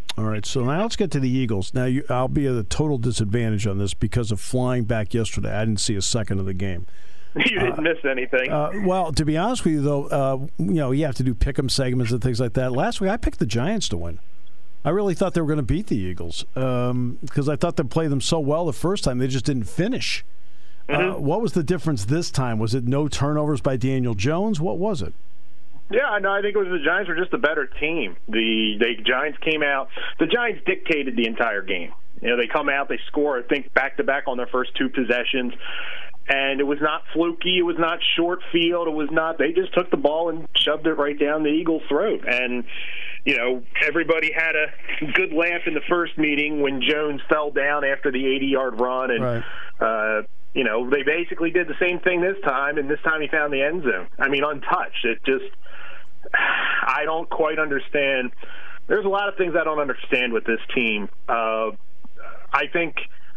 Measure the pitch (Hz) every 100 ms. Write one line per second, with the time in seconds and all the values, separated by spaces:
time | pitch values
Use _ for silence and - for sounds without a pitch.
0 | - - 110 107 101 135 123 160 226 -
1 | 190 143 127 131 120 101 90 127 127 131
2 | - 123 131 143 135 123 98 - 151 131
3 | 123 113 104 120 113 104 104 98 98 -
4 | 117 123 107 101 - 127 127 123 107 113
5 | 98 117 110 - 107 104 110 104 - 101
6 | - 113 101 98 98 90 98 90 - -
7 | - - - - - 359 381 - 160 -
8 | 135 131 127 127 131 151 151 202 190 185
9 | 160 139 151 156 214 254 170 156 139 143
10 | 143 143 135 135 143 - 175 170 131 139
11 | 151 117 127 120 143 139 131 - 127 127
12 | 113 120 127 117 120 131 127 127 208 233
13 | 190 233 320 - 117 113 156 220 - 85
14 | 85 - - - - - - - 143 190
15 | 202 165 190 175 151 151 117 151 - 117
16 | 90 85 85 - - 131 131 123 123 123
17 | 120 - 139 - 139 143 170 165 131 165
18 | 160 139 - 165 139 156 170 - 170 202
19 | 139 123 131 131 151 131 98 - 202 220
20 | - - - - - - - - - 147
21 | 185 - 139 196 220 180 143 180 160 127
22 | 98 160 170 - 127 110 110 131 120 139
23 | 147 - 143 151 151 139 143 135 131 131
24 | 120 104 120 165 220 170 160 165 208 156
25 | 90 - - - - - - - - 466
26 | 277 208 196 196 202 208 185 180 143 185
27 | 190 160 180 143 147 156 131 - 151 165
28 | 98 104 - 110 113 110 107 104 117 104
29 | 104 127 151 - 165 151 143 139 - -
30 | - - 160 240 240 - - 190 - 151
31 | 131 117 113 110 117 101 95 92 85 -
32 | - - 117 120 117 156 143 139 139 127
33 | - 151 147 127 120 143 - 131 135 -
34 | 131 139 139 127 120 127 117 - 131 135
35 | 117 123 117 131 123 - - - - -
36 | - - - 135 135 135 143 147 151 160
37 | - 160 170 165 180 185 175 165 165 170
38 | - - 170 180 - 170 170 175 165 156
39 | 147 160 160 151 143 175 185 180 180 151
40 | 143 156 170 165 156 160 147 147 160 143
41 | 143 147 147 156 151 156 170 160 - 143
42 | 180 - - 123 123 123 120 - - -
43 | - - - 123 123 127 - - 151 165
44 | 156 160 156 156 160 156 151 - - -
45 | 151 170 185 156 170 170 165 151 - 175
46 | 165 - 151 143 147 151 139 135 131 151
47 | 151 143 - 156 147 143 143 147 139 139
48 | 143 131 135 135 139 131 131 113 127 127
49 | 131 117 127 117 113 - - - 110 110
50 | 110 107 107 - - 123 117 110 127 143
51 | 135 165 170 - 170 180 175 - 180 175
52 | 185 175 185 202 151 131 139 151 139 151
53 | 165 156 143 160 147 135 143 175 135 95
54 | 90 - 135 139 147 143 151 175 113 -
55 | 117 107 - 131 - - - - - -
56 | - - - - - - - - - 139
57 | 151 160 165 - 156 156 151 139 - 147
58 | 139 135 123 - - - - - - 202
59 | 196 196 202 196 175 165 160 151 143 117
60 | - 127 123 113 113 110 - 131 117 104
61 | 98 - - 117 110 110 110 107 - -
62 | - - - - - 139 147 175 160 -
63 | - - -